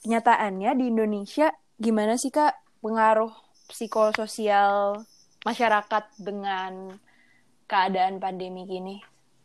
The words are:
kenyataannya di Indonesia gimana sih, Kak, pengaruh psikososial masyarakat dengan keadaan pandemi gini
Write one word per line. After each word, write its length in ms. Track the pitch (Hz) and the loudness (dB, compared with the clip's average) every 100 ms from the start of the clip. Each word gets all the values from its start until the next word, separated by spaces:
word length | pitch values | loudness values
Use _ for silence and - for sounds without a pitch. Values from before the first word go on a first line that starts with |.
kenyataannya 720 | 214 226 226 220 214 190 208 | -2 2 4 4 2 -2 -2
di 160 | 269 247 | 0 0
Indonesia 580 | 226 220 208 202 - 302 - _ - | 0 0 -2 -6 0 0 0 _ -4
gimana 400 | 220 214 214 247 | 0 2 0 0
sih, 100 | 269 | -2
Kak, 540 | 302 294 - _ _ | 2 2 0 _ _
pengaruh 480 | 214 226 220 220 226 - _ _ - | -4 2 4 4 2 -6 _ _ -18
psikososial 1400 | - 226 220 214 214 220 - 208 202 202 202 202 208 226 _ _ _ | -12 -4 2 2 0 -4 -2 2 4 4 2 0 -4 -10 _ _ _
masyarakat 600 | 214 240 226 208 208 214 214 - | -6 0 2 2 0 -4 -4 -14
dengan 800 | 196 202 196 190 185 185 190 196 _ _ _ _ _ _ - | -10 -6 -6 -6 -6 -10 -14 -18 _ _ _ _ _ _ -2
keadaan 520 | 202 185 185 190 190 | 0 2 2 0 -2
pandemi 480 | 190 185 185 185 185 | -8 -8 -10 -12 -10
gini 320 | 185 185 202 - _ _ _ | -10 -10 -14 -20 _ _ _